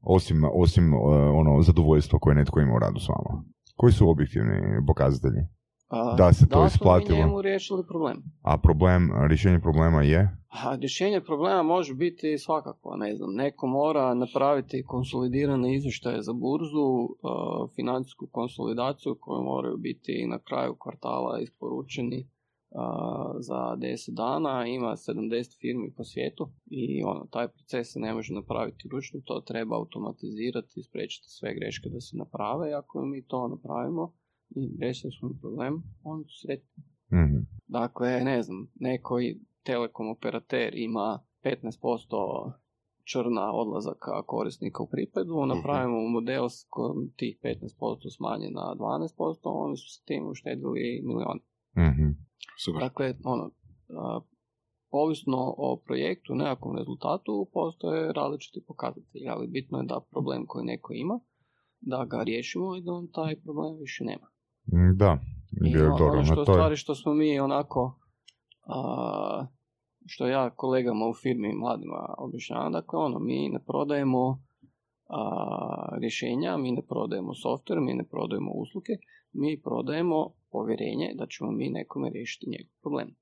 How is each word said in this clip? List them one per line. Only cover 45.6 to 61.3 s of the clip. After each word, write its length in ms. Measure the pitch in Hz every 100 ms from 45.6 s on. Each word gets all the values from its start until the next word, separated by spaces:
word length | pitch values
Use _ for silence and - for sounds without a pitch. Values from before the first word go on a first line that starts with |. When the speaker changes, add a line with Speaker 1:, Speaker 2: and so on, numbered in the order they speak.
| - 143 127 117 113
Speaker 2:
model 380 | 117 117 135 123
s 180 | - _
kojim 460 | - 120 123 139
tih 260 | - 120 107
petnaest 380 | 120 117 113 _
posto 320 | 117 110 -
smanje 380 | - 120 110 107
na 240 | - 87
dvanaest 420 | 90 - 139 160 _
posto, 320 | 160 160 160
oni 260 | 156 151 139
su 120 | -
s 140 | -
tim 220 | _ 147 151
uštedili 760 | 135 143 131 139 127 123 120
milione. 360 | 135 117 120 - _ _ _ -
Speaker 1:
Mhm. 300 | 82 67 76 73 - _ - -
Speaker 3:
Super. 220 | - 82
Speaker 2:
Dakle, 320 | 131 - 135 127
ono, 260 | 127 123 - _ _ _ _
a, 300 | - 127 117 - _ _ _ _ _ _
ovisno 460 | 139 156 147 - 131 131 -
o 180 | 135 123
projektu, 560 | _ 127 147 180 -
nekakvom 420 | 127 147 127 - -
rezultatu, 720 | 117 127 135 170 - 208 190
postoje 600 | - 165 160 170 160 160
različiti 520 | 156 143 147 - - _
pokazatelji, 600 | - 123 - _ - 135
ali 180 | 117 123
bitno 300 | 131 131 135
je 80 | 131
da 140 | 123
problem 420 | _ - 135 131 120
koji 180 | 120 120
neko 260 | 123 -
ima, 260 | 117 147 240 _